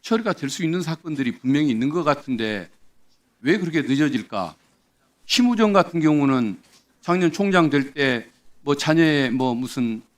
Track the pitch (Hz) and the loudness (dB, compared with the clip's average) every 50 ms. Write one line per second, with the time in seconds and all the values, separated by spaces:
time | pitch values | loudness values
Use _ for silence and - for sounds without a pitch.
0 | _ - 226 226 226 220 175 - - 135 139 - 170 160 160 185 175 156 160 156 | _ -2 -2 -2 0 -2 -4 -4 -4 -8 -6 -4 -4 -2 -2 -2 -4 -4 -6 -8
1 | _ 165 156 135 139 120 110 - - 127 135 143 156 147 120 110 120 139 151 180 | _ -8 -6 -4 -2 -4 -4 -4 -2 0 0 2 2 0 0 0 -2 -2 -2 -2
2 | 165 151 143 135 - - 127 110 113 110 107 101 87 - _ _ - - _ _ | 0 0 -2 -2 -2 -6 -4 -4 -2 -4 -4 -6 -8 -12 _ _ -20 -20 _ _
3 | - _ _ _ _ _ _ _ 107 131 175 220 185 165 156 160 139 120 135 139 | -20 _ _ _ _ _ _ _ 0 0 0 0 0 -2 -2 -2 0 0 0 2
4 | 151 147 - 123 104 - - 101 92 82 - _ _ _ _ _ _ _ _ _ | 2 0 0 -4 -6 -6 -8 -8 -8 -8 -10 _ _ _ _ _ _ _ _ _
5 | _ _ _ _ _ - - - 247 247 240 214 220 214 202 196 165 - - 170 | _ _ _ _ _ -4 0 2 2 2 4 2 2 4 4 2 2 2 0 0
6 | 156 156 151 147 143 139 135 127 120 107 95 - _ _ _ _ _ _ _ _ | 2 2 4 4 2 2 2 0 0 -2 -4 -8 _ _ _ _ _ _ _ _
7 | _ - 175 180 180 165 156 - 202 202 190 180 165 151 135 143 135 135 - 147 | _ -2 0 2 2 0 0 0 -2 2 4 4 4 4 2 0 -2 -2 -4 -2
8 | 139 135 123 117 117 - _ _ _ - - - - 143 143 143 - 151 156 165 | 0 0 0 -2 -6 -12 _ _ _ -20 -20 -12 -4 -2 -2 -2 2 2 4 4
9 | 165 156 151 143 139 127 110 131 131 127 120 117 131 120 - 135 123 117 113 110 | 4 4 4 2 0 0 0 -2 -2 -2 -2 -4 -6 -6 -4 -4 -2 -2 -4 -6
10 | - _ _ | -10 _ _